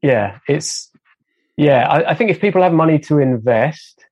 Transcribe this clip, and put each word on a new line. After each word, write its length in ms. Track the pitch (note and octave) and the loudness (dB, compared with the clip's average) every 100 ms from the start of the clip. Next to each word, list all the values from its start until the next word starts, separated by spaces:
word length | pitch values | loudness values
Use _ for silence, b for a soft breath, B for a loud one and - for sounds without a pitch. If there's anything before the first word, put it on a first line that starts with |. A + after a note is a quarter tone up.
yeah, 380 | D3 A#2+ G2+ G2 - | 2 0 -2 -8 -4
it's, 420 | C#3+ - - - _ _ _ _ _ _ - | -4 -4 -12 -14 _ _ _ _ _ _ -2
yeah, 320 | D3 C3 C3+ | 2 4 2
I, 220 | D3 E3 | -2 -2
I 40 | |
think 160 | D#3 A3+ | -2 -2
if 100 | F3 | -2
people 220 | G3+ F#3 | 0 2
have 100 | F3+ | 2
money 260 | E3 D#3+ D3+ | 2 2 0
to 180 | - D3+ | 0 0
invest 880 | C3 B2 A2 A2+ C3 D#3 - _ _ | 0 -2 0 0 -2 -4 -20 _ _